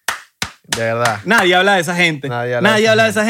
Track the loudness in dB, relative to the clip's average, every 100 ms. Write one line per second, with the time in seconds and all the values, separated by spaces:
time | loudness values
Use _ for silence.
0 | -10 -10 -14 _ -14 -14 -8 -4 -2 -2
1 | -2 -2 0 2 4 2 2 2 0 0
2 | -2 -2 -6 -6 -4 -2 0 2 2 2
3 | 2 0 0